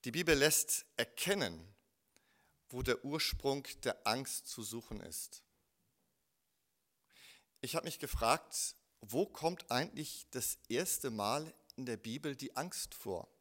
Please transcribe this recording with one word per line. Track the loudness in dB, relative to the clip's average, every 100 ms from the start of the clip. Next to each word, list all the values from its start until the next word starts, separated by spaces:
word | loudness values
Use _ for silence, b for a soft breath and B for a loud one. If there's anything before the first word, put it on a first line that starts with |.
| -2
die |
Bibel | 0 6 8
lässt | 8 6 2 -2 -2 -4
erkennen, | -4 -2 0 2 2 -4 -14 -20 _ _ _ _ b b b b _
wo | -4
der | 0 0
Ursprung | 0 -2 0 0 2 0 -2 -4
der | -2 0 2
Angst | 2 0 -6 -8
zu | -10
suchen | -8 -8 -8 -10
ist. | -8 -10 -10 -14 _ _ _ _ _ _ _ _ _ _ _ _ _ _ _ _ _ B B B B _
Ich | -4 -2
habe | -2
mich | -6
gefragt, | -4 2 6 6 4 -4 -4 -6 _ _
wo | -4 0 0
kommt | 0 -2 -2 0
eigentlich | 2 2 -4 -8 -8 -8
das | -4 -4 -4 _
erste | 0 2 -2 -2
Mal | 0 2 2 -2 -12 _ -8
in | -4
der | -4
Bibel | -4 -4 -4 -4
die | -6 -4
Angst | -4 -4 -8 -8
vor? | -4 -4 -6 _